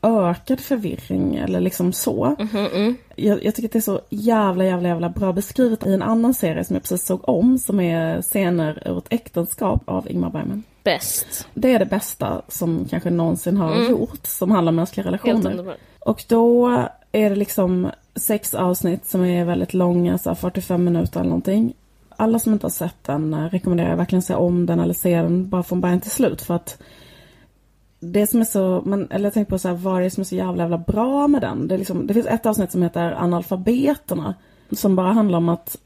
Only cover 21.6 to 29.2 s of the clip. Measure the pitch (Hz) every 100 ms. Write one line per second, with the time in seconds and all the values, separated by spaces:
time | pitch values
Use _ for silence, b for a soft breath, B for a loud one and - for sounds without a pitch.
21.6 | 226 - _ _ _ - 220 226 226 208
22.6 | 180 - 165 - - 143 156 151 160 185
23.6 | 185 175 170 165 175 185 180 180 175 175
24.6 | 170 170 170 170 185 170 165 175 185 185
25.6 | 175 180 180 180 208 - 240 - - 175
26.6 | - - B B B B B B B _
27.6 | _ _ _ _ 170 185 208 233 220 202
28.6 | 185 185 - 202 - 190